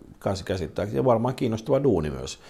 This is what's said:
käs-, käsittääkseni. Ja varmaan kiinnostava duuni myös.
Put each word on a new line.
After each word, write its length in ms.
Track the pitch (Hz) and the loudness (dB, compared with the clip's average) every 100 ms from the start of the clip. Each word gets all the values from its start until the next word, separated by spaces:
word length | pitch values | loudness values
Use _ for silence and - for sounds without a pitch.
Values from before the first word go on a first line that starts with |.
| - - | -20 -6
käs-, 220 | - 92 | -4 -4
käsittääkseni. 520 | - 92 78 - 101 131 | -4 -4 -4 -4 -2 2
Ja 60 | |
varmaan 300 | 131 113 123 | 4 4 2
kiinnostava 480 | - 123 110 - 135 | 0 -2 -2 0 2
duuni 280 | 143 90 76 | 4 2 0
myös. 260 | 65 65 - | -4 -8 -12